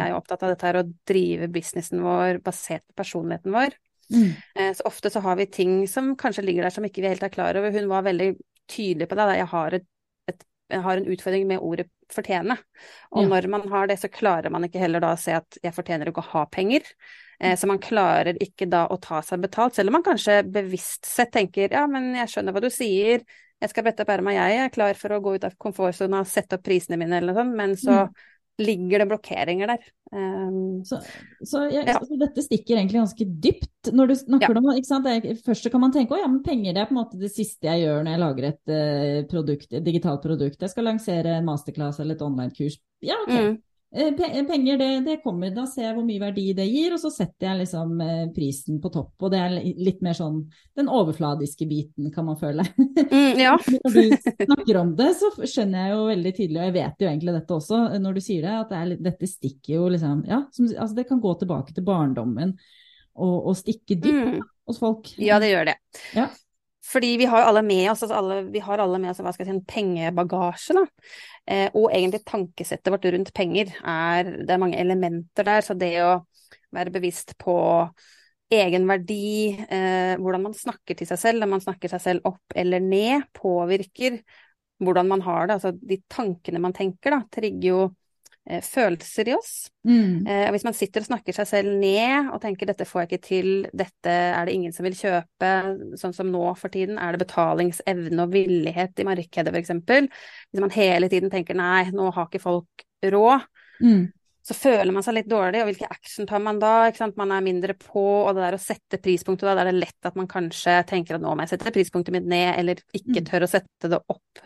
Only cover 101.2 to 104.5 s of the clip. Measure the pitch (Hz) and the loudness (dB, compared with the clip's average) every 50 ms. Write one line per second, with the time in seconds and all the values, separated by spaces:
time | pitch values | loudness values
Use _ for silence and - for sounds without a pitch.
101.2 | 185 196 190 190 170 - 175 185 175 180 180 185 180 185 185 202 190 185 170 180 | 0 0 -2 -4 -4 -2 -2 -2 0 4 4 2 2 2 0 0 -2 0 0 -2
102.2 | 170 - - 185 - 185 175 175 170 _ _ - - _ _ _ - 196 190 202 | -4 -4 -6 -6 -2 -2 -2 -2 -4 _ _ -20 -20 _ _ _ 0 2 4 6
103.2 | 214 233 269 269 - _ _ _ _ _ _ - 240 240 220 190 180 180 - _ | 8 6 6 4 2 _ _ _ _ _ _ 6 8 8 8 8 6 2 -4 _
104.2 | _ _ _ _ _ - | _ _ _ _ _ -10